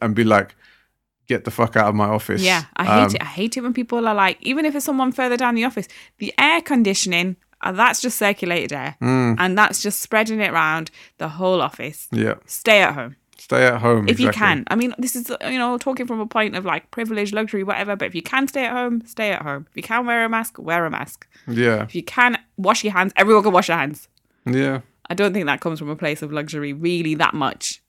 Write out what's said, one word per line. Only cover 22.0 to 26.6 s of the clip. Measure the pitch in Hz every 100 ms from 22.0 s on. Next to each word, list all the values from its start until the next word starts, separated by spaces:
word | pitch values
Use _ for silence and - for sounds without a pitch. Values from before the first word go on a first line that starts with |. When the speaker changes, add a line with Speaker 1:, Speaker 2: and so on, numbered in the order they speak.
Speaker 2:
can | - - 247 233 - -
wash | 190 226
your | 208
hands, | 180 190 -
everyone | 202 214
can | 208
wash | 180 185
their | 165
hands. | 143 143 - _ _ _ -
Speaker 1:
Yeah. | 131 139 135 - _ -
Speaker 2:
I |
don't | 180 202
think | 196 151
that | 151
comes | 175 160
from | 147
a | 151
place | 160 151
of | 151
luxury | 151 147 156